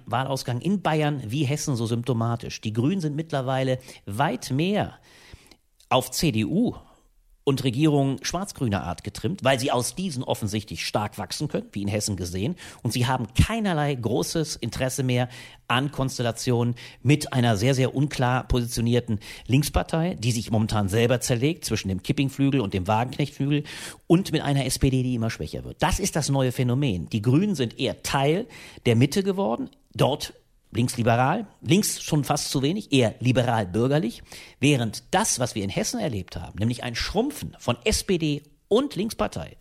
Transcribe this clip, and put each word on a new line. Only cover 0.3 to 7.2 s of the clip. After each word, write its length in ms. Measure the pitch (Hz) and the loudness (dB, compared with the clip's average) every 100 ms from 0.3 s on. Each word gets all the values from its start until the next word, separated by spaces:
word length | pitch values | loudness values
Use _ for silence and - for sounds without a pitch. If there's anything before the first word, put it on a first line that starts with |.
| 135 - 120 | -4 -2 -2
in 220 | 160 202 | 0 0
Bayern 400 | 165 156 151 147 107 | 2 2 2 0 -4
wie 160 | 139 | -2
Hessen 320 | 131 147 - 117 | 0 0 0 0
so 100 | 113 | 0
symptomatisch, 760 | 120 120 113 113 117 - - | -2 0 0 0 -2 -6 -8
die 120 | 113 | -4
Grünen 280 | 110 127 196 | 0 0 0
sind 140 | 156 143 | -2 -4
mittlerweile 640 | 165 143 127 131 131 127 - - - | -4 -4 -2 0 0 -2 -4 -18 -10
weit 420 | 101 151 240 - | -2 0 -2 -2
mehr 460 | 135 175 208 92 - - - - - - - _ _ _ | -2 0 0 -2 -6 -20 -20 -20 -20 -20 -20 _ _ _
auf 200 | 127 - | 0 2
C 220 | - 165 | 0 0
D 140 | 110 107 | 2 2
U 280 | 170 240 - - _ _ _ | 2 0 -2 -14 _ _ _